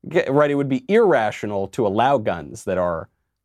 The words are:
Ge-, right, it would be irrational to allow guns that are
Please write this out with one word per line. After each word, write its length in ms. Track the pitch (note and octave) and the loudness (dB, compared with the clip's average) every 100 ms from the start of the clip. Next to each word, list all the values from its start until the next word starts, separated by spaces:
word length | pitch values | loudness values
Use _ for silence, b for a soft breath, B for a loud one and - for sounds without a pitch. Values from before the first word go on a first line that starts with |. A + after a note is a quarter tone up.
| - | -2
Ge-, 220 | E3+ - | -2 2
right, 200 | C#3 D3 | 2 4
it 60 | C#3+ | 2
would 140 | C#3 | 0
be 160 | C3 - | -4 2
irrational 800 | G#3+ G#3+ C#3 G#2+ - G#2 G2+ G2 | 2 4 4 0 -4 -6 -4 -4
to 160 | - G#2+ | -2 0
allow 320 | G2+ B2+ C#3+ | 2 2 0
guns 460 | G#2+ E2+ D2 - | -2 -6 -10 -12
that 140 | - F#2 | -6 -2
are 320 | F2 E2 E2 _ _ _ | -2 -4 -10 _ _ _